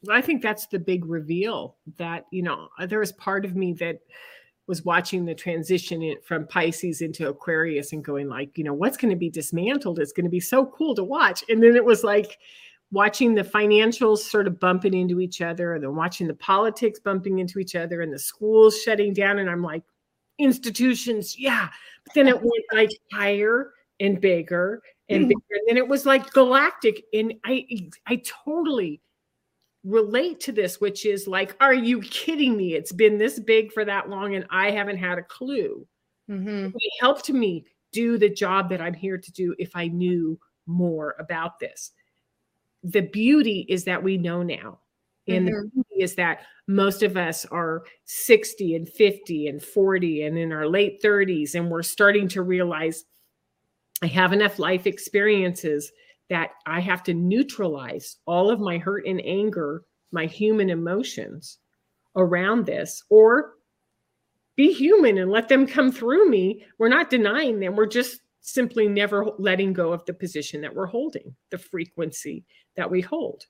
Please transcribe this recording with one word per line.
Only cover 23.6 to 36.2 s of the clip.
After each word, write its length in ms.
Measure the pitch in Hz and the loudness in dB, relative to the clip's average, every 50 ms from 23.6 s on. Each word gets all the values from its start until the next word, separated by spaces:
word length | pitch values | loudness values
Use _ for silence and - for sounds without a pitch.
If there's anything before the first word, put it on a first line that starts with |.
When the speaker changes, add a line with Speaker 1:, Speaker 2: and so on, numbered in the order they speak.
| 277 - _ _ _ _ _ _ | -2 -4 _ _ _ _ _ _
Speaker 1:
and 220 | 202 196 202 185 | 0 0 0 2
bigger 600 | 196 196 180 170 160 - 180 175 180 190 214 233 _ - _ _ _ _ | 2 2 2 2 0 -2 -2 -2 -2 -2 -4 -8 _ -20 _ _ _ _
and 160 | 214 - - | 2 2 4
Speaker 2:
Mm. 40 | 247 | 4
Speaker 1:
bigger. 120 | - - - _ | 4 2 0 _
And 160 | 202 202 214 226 | -6 2 4 6
then 100 | 233 247 | 6 6
it 100 | 254 247 | 2 2
was 180 | 277 269 277 | 0 0 4
like 260 | 285 269 269 - - | 4 4 4 4 2
galactic. 760 | - 269 262 247 254 262 285 330 339 - - 226 214 - - _ - | 6 6 6 8 6 4 4 2 0 2 0 0 0 0 -8 _ -4
And 200 | 214 220 226 226 - - | -2 -2 -2 -4 -8 -4
I, 460 | 208 262 254 - _ 247 214 180 170 - - _ | -4 -2 -2 -4 _ -12 -12 -12 -12 -18 -20 _
I 160 | - 240 247 - - - - _ | -4 -4 -4 -4 -10 -16 -12 _
totally 560 | - 302 339 339 294 285 240 196 165 147 151 _ _ _ _ _ _ _ _ _ _ _ _ _ _ _ _ _ | -6 -4 -4 -2 -2 -2 -2 -2 -4 -6 -10 _ _ _ _ _ _ _ _ _ _ _ _ _ _ _ _ _
relate 560 | 190 196 226 220 202 214 240 311 359 320 - | 0 2 2 2 2 0 0 0 -2 -4 -8
to 100 | - - | -10 -6
this, 300 | 240 208 196 180 180 - | -4 -2 -2 -2 -2 -4
which 240 | 208 202 196 - - | -4 -4 -4 -4 -4
is 220 | 214 202 196 196 202 | -2 -2 -2 -4 -4
like, 280 | 185 190 196 196 - _ | -4 -4 -4 -4 -2 _
"Are 120 | 269 277 262 | 4 4 4
you 280 | 254 233 233 247 233 | 4 4 0 0 0
kidding 560 | 196 - - - - - 330 294 294 254 233 208 | -2 -6 -8 -8 -6 -4 -2 0 0 0 2 0
me? 160 | 190 180 165 | -2 -2 -2
It's 180 | 151 156 - | -4 -6 -6
been 260 | - 175 226 214 214 208 | 0 4 4 4 6 4
this 220 | 214 240 277 - | 0 -2 -2 -6
big 320 | 208 226 226 220 220 214 | 0 2 4 4 4 0
for 140 | 214 220 214 | -2 -4 -4
that 240 | 208 202 196 - - | -2 -2 -4 -4 -6
long 260 | 202 190 196 208 196 | -8 -8 -6 -6 -6
and 100 | 190 185 - | -6 -6 -4
I 220 | - 185 190 208 | -2 0 0 2
haven't 260 | 202 208 202 202 202 185 | 0 0 -2 -4 -4 -4
had 200 | 180 180 180 175 | -4 -4 -4 -4
a 40 | 170 | -8
clue." 640 | _ - - 254 254 285 254 185 - - - - _ _ _ _ _ _ _ | _ -14 -12 -10 -6 -4 -4 -4 -4 -6 -10 -16 _ _ _ _ _ _ _